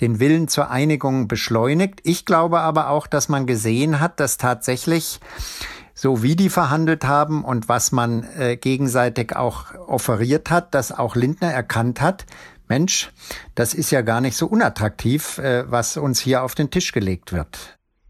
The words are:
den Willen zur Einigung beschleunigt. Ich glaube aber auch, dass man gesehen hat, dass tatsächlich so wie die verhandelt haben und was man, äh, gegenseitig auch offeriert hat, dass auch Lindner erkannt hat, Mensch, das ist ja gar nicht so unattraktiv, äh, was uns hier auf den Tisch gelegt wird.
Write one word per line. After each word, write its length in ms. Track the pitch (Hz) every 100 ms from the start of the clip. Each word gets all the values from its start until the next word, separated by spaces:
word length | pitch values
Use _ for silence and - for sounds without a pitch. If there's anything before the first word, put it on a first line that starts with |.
den 200 | 120 110
Willen 260 | 135 160 160
zur 240 | - 143
Einigung 560 | 127 151 151 139 131 113
beschleunigt. 760 | 117 - 113 120 151 196 196
Ich 200 | - 170
glaube 360 | - 170 165 170
aber 300 | 160 156 143
auch, 180 | 147 -
dass 200 | 147 -
man 180 | 143 127
gesehen 520 | 120 110 113 151 147
hat, 220 | 165 -
dass 180 | 139 -
tatsächlich 800 | 127 120 - 127 - 165 156 - - - - - - - -
so 300 | - 135 127
wie 120 | 117
die 140 | 165 190
verhandelt 560 | - 156 151 160 160
haben 400 | 131 143 147 156
und 240 | 131 123 110
was 240 | 120 -
man, 300 | 131 120 117 113 -
äh, 180 | 127 120
gegenseitig 800 | 131 131 139 127 123 117 113 -
auch 380 | 123 - - - 180
offeriert 640 | 131 - 110 120 151 -
hat, 240 | 170 175
dass 180 | 143 123
auch 220 | - 120
Lindner 380 | 120 123 165 175
erkannt 480 | 131 117 113 117 120
hat, 240 | 143 - - - - - -
Mensch, 440 | 120 185 - - - - - -
das 200 | - 120
ist 160 | - 151
ja 100 | 139
gar 220 | 113 117
nicht 120 | 131
so 120 | - 165
unattraktiv, 920 | 214 196 - 104 - 113 143 - -
äh, 340 | 135 123 127
was 280 | 120 117 -
uns 200 | 143 123
hier 240 | 127 127
auf 120 | 127
den 160 | - 147
Tisch 220 | 180 -
gelegt 420 | - 98 90 -
wird. 440 | 87 76 - - - _ _ _